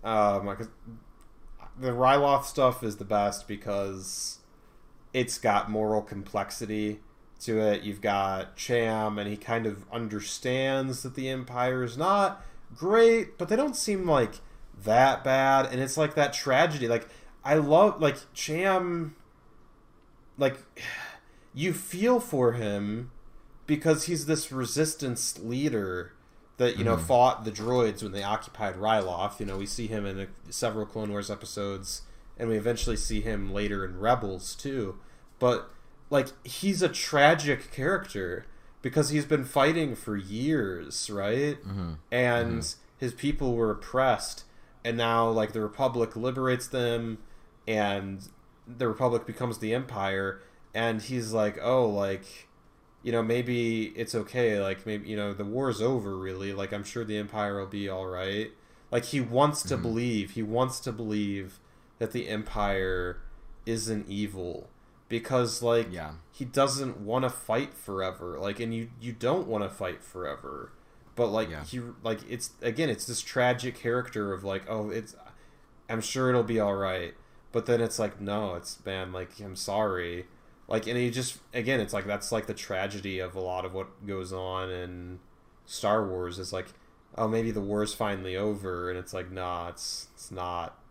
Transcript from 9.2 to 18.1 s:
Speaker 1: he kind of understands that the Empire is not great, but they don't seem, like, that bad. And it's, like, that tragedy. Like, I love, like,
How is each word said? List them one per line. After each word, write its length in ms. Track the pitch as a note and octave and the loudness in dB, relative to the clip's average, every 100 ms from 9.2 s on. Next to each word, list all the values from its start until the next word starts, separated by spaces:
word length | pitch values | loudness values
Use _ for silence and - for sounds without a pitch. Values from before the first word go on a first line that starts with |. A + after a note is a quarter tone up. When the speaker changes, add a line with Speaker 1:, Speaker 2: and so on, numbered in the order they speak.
| G2+ | -4
Speaker 1:
he 60 | G#2 | -6
kind 300 | - A#2 A2 | -2 -2 0
of 200 | G2+ - | -4 -8
understands 1120 | A#2 A2+ G#2 G2+ - B2+ B2+ C3+ C3+ C3+ B2+ | -6 -4 -6 -6 -4 -2 0 2 0 -2 -4
that 120 | C3 C3 | -8 -6
the 120 | C3 | -4
Empire 540 | C3 B2 B2 B2+ B2+ | -4 -6 0 0 2
is 140 | B2 A#2+ | -2 0
not 480 | E3+ G3+ G3 - - - - | 2 4 4 0 -12 -14 -16
great, 640 | - F3 A3 A#3 A3+ G3 - | -6 4 8 8 8 2 -6
but 120 | E3+ | 0
they 80 | A3 | 2
don't 180 | D4 B3 | 2 0
seem, 320 | - G3 F3+ | 0 0 4
like, 280 | D3 A2+ - - - - - | 4 4 -2 -16 -18 -18 -8
that 400 | G2+ A2+ C3+ C3 | 4 8 8 6
bad. 420 | C3+ C3 C3+ C3+ C3 | 2 4 6 6 4
And 160 | B2+ | 0
it's, 160 | C3 C#3+ | -2 2
like, 180 | D3+ D3+ | 2 4
that 160 | C#3+ | 2
tragedy. 560 | - - C3 E3+ D3+ A#2 | 2 2 6 6 4 2
Like, 200 | A#2 - - - - | 2 0 -20 -20 -10
I 120 | C3+ D#3 | 2 4
love, 460 | C#3+ D#3 G#3 - | 8 8 8 6
like, 160 | D#3 | 2